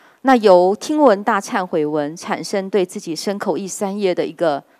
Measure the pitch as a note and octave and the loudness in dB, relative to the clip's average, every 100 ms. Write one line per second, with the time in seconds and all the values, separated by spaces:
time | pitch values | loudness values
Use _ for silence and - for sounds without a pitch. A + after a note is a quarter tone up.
0 | _ _ C4 B3+ G#3 F3+ F3+ G#3 - D4+ | _ _ 2 4 6 6 6 2 -2 2
1 | C#4+ G3 G3+ G#3 - A3+ F#3 F3 D3+ D#3 | 4 4 2 -2 -2 -6 -4 -2 -2 -2
2 | D3 E3 - F3 - G3+ F#3+ G#3 F3+ G#3 | -4 -8 -8 -8 -6 -6 -2 -2 -2 -4
3 | F3 D3+ - G3+ G#3 D3 F#3+ - G3+ G3+ | -10 -8 -6 -6 -4 -4 -6 -6 -6 -2
4 | G3 E3+ C#3 D#3+ E3+ C#3+ - _ | -2 -2 -4 -2 -2 -2 -6 _